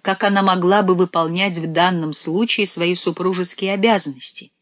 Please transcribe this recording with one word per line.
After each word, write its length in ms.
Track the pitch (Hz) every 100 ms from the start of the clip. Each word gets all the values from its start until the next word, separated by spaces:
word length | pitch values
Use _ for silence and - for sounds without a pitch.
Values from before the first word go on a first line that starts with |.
как 240 | - 190 202
она 180 | 196
могла 400 | 196 185 180 202
бы 100 | 190
выполнять 640 | 180 180 170 165 175 196 170
в 140 | 165
данном 400 | 160 180 175 156
случае 560 | 147 - 175 233 - 196
свои 260 | - 175
супружеские 800 | 180 - 170 180 185 180 - 190
обязанности 760 | 202 226 208 147 131 - - - _